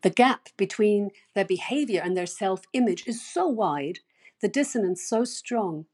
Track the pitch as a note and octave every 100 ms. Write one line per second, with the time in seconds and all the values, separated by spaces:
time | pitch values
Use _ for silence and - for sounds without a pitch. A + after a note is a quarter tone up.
0 | F#3+ F3+ B3 - - - G3 - G#3+ G#3
1 | G3+ - _ - F#3+ F#3 - C4+ C#4 F#3
2 | E3 F3+ F3+ - G3 F#3 - C4 A#3+ F3
3 | - A#3 - - F4+ A3+ F#3+ D3 C#3+ F3+
4 | _ _ - _ G3+ C4+ C#4+ A#3+ F#3+ F3+
5 | - A3+ A#3+ - - A#3+ G3 D#3 D#3+